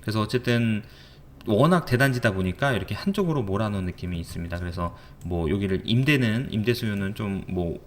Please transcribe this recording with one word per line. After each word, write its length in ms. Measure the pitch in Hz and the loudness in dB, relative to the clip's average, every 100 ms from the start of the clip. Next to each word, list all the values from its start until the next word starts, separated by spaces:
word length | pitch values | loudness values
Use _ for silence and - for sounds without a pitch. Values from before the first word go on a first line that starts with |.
그래서 200 | - 107 | -2 -2
어쨌든 600 | 107 127 123 120 117 107 - - - - - - - | 0 0 2 2 2 0 -4 -20 -20 -20 -20 -14 0
워낙 400 | 104 151 180 - | 4 6 4 2
대단지다 460 | 123 135 123 117 | 2 4 4 0
보니까 400 | 95 92 90 139 | 2 -2 0 0
이렇게 220 | 110 90 | 0 -2
한쪽으로 480 | 104 - 196 180 143 | -4 -2 0 0 0
몰아놓은 440 | 101 98 110 101 92 | 0 -2 -2 -2 -4
느낌이 320 | - 90 87 | -6 -6 -6
있습니다. 380 | 82 - 85 87 | -6 -8 -6 -6
그래서 380 | 87 85 87 - - - | -6 -4 -4 -6 -20 -12
뭐 240 | 90 87 80 | -4 -2 0
여기를 320 | 98 101 95 | 0 0 -2
임대는, 640 | - 117 135 143 120 110 135 | 2 2 4 4 2 0 -2
임대 220 | 110 107 | -2 0
수요는 400 | 120 110 101 98 | 0 -2 -2 -4
좀 300 | 101 107 95 - | -4 -4 -4 -4
뭐 320 | 92 85 78 | -4 -2 -4